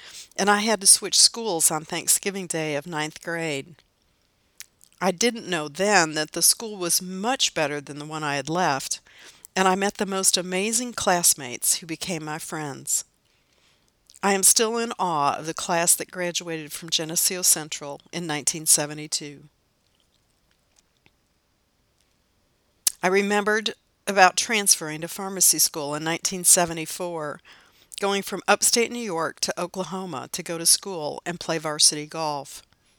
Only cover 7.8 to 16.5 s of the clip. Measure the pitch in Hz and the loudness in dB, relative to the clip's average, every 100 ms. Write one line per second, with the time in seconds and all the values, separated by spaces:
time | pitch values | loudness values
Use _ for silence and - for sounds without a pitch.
7.8 | 139 143 151 156 151 143 135 170 170 135 | -8 -12 -10 -6 -2 -2 -2 0 2 0
8.8 | - - - - - - - 185 190 190 | -4 -8 -10 -20 -20 -20 -6 2 4 4
9.8 | 196 - 196 190 185 196 180 185 214 226 | 0 0 -2 0 2 2 0 -2 0 -2
10.8 | 247 - 202 175 170 - 127 120 - - | -4 -2 2 4 4 2 -4 -4 0 0
11.8 | 165 160 - 160 156 156 - 160 147 131 | -2 -8 -6 -6 -6 -8 -8 -6 -6 -8
12.8 | 143 - - _ _ _ _ _ _ _ | -4 -4 -4 _ _ _ _ _ _ _
13.8 | _ _ _ - 196 196 196 - 220 233 | _ _ _ -4 0 4 4 4 2 0
14.8 | 233 214 180 156 143 - 156 - - 170 | -4 -2 0 2 2 0 -4 -6 -2 2
15.8 | 170 - 156 185 175 165 175 | 4 2 0 -6 -4 -4 -6